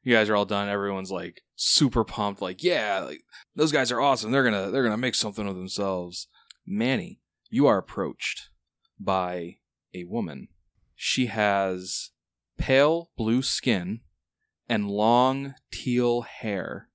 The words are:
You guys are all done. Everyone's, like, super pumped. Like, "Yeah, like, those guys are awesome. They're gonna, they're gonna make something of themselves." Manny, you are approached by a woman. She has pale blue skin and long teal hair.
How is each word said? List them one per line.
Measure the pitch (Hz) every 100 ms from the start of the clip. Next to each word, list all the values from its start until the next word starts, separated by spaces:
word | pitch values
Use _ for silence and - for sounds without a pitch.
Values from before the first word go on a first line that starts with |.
You | 135 117
guys | 107
are | 104
all | 101
done. | 101 101
Everyone's, | 101 101 98 95
like, | 92 87 - _ -
super | - - 139 117 110
pumped. | - 101 98
Like, | 95 92
"Yeah, | 175 160 107 98
like, | 67 76 _ - -
those | - 156
guys | 143 123
are | 120
awesome. | 139 127 107
They're | 135 127
gonna, | 104 98
they're | 123
gonna | 123 107
make | 127 -
something | 110 101 101
of | 92
themselves." | 92 - 98 92 90 87 - _ _ - -
Manny, | 101 120 123 87 - _ _ _
you | 117 143
are | 101
approached | - - 85 - - - - _ _ _ _ _
by | 98 95 90 90 85 - _ _ _
a | 92 87
woman. | 113 92 69 - _ _ _ _ _
She | - - 123
has | 107 104 98 95 92 92 - - _ _ _ _ -
pale | - 135 147 165 170 -
blue | 110 123
skin | 131 - - 101 87 113 _ _ _ _ _ _ -
and | 113 101
long | 101 110 120 131 135 139 135 _
teal | - 127 123 120 120
hair. | 117 - 113 98 87 - -